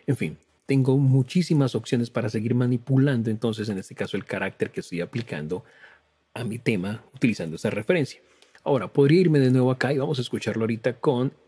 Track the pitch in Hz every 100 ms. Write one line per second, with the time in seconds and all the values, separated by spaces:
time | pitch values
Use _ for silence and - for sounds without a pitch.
0 | - 135 85 73 _ _ - 135 131 135
1 | 139 135 123 180 170 156 135 113 113 123
2 | 117 - 113 110 113 123 123 123 120 135
3 | 139 127 113 107 117 107 107 98 - -
4 | 98 101 95 98 98 - 107 - - 85
5 | 85 - 110 78 76 90 - _ - _
6 | _ _ _ - 117 113 - 107 92 113
7 | - - 127 104 85 78 110 98 110 185
8 | 135 - _ _ _ _ - 139 107 -
9 | 139 165 175 151 131 127 127 127 123 143
10 | 147 143 120 110 - 107 113 110 131 117
11 | - 123 127 -